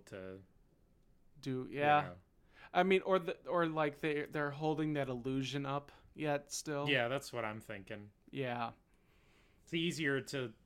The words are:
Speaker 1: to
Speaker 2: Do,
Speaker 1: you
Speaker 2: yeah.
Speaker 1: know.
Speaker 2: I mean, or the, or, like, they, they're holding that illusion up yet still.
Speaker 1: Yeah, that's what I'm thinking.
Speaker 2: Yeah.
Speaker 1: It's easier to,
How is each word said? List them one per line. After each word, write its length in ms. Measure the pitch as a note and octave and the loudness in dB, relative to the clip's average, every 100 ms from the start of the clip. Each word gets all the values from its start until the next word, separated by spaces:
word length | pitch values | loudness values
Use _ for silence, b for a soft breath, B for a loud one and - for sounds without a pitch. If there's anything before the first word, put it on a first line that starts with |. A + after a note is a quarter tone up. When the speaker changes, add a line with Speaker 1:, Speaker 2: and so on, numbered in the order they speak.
| - | -12
Speaker 1:
to 280 | G2 F#2+ F#2+ F#2+ - _ _ _ _ _ _ - D3 | -12 -12 -14 -18 -20 _ _ _ _ _ _ -20 -10
Speaker 2:
Do, 240 | C3+ B2+ B2+ | -6 -6 -6
Speaker 1:
you 100 | C3+ | 2
Speaker 2:
yeah. 200 | D3 D3 | 6 6
Speaker 1:
know. 100 | F#2 F#2 - _ B B B | 4 -8 -20 _ B B B
Speaker 2:
I 80 | F3+ | 4
mean, 180 | F#3 F#3+ | 6 4
or 140 | F#3+ F#3+ | 4 2
the, 180 | E3+ - C3 | 2 -6 0
or, 200 | F3 E3 | 2 2
like, 340 | D#3 D3+ D3+ | 2 0 0
they, 240 | D#3 D3 - | 0 0 -2
they're 180 | D#3 C#3+ | -2 -2
holding 440 | C#3 D#3 D3+ D#3 | 0 0 2 0
that 140 | D3 C3 | 0 0
illusion 560 | B2 B2+ C3+ C3 C#3+ C#3 | -2 0 0 0 -2 -2
up 240 | C#3 - - - | -4 -6 -16 -18
yet 380 | - D3+ C#3+ - | -4 -2 -2 -2
still. 340 | - D#3 C#3+ C#3+ | -8 -4 -2 2
Speaker 1:
Yeah, 200 | C3 A#2+ | 2 2
that's 240 | C3+ - | -2 -4
what 120 | A#2+ | -4
I'm 160 | A2 G#2+ | -4 -6
thinking. 480 | - G2+ G2 G#2 G#2 - - | -10 -12 -10 -12 -12 -20 -10
Speaker 2:
Yeah. 400 | C#3 B2+ A#2+ A#2 - _ b b b b b b b | -6 -4 -4 -6 -10 _ b b b b b b b
Speaker 1:
It's 80 | - | -6
easier 460 | E3+ E3+ D3 D3 C3+ | -2 0 0 0 0
to, 300 | - C#3 A#2+ - | -2 -4 -6 -8